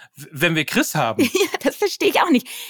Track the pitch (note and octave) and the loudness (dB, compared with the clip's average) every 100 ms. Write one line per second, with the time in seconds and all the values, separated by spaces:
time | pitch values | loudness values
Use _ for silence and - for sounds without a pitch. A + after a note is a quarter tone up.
0 | - - D3 C#3 E3+ D#3+ D3 - D#4 D#3 | -20 -20 -14 0 0 2 0 0 0 0
1 | A#2+ G#2 B3+ F#4+ F#4+ F#4 - - G4+ - | 0 2 0 2 -2 -2 -4 -2 -2 0
2 | F#4 - F4+ B3+ - - | 0 2 4 2 0 -12